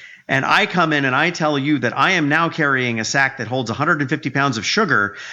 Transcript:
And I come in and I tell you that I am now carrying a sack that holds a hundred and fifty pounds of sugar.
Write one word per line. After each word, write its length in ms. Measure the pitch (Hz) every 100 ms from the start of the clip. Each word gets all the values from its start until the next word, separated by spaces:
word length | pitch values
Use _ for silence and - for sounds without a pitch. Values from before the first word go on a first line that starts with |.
| - - -
And 180 | 135 -
I 180 | 165 202
come 260 | 175 160
in 100 | 147
and 100 | 139
I 160 | 131 165
tell 280 | 175 156 143
you 200 | 139 147
that 160 | 120 135
I 160 | 151
am 160 | 185 143
now 180 | 156 165
carrying 500 | - 147 131 127 113
a 60 |
sack 320 | 110 143 135 -
that 80 | 113
holds 220 | 131 113
a 40 |
hundred 260 | 107 151 160
and 80 | 135
fifty 220 | 156 143
pounds 260 | 139 139 110
of 60 | 95
sugar. 500 | - 208 117 101 - -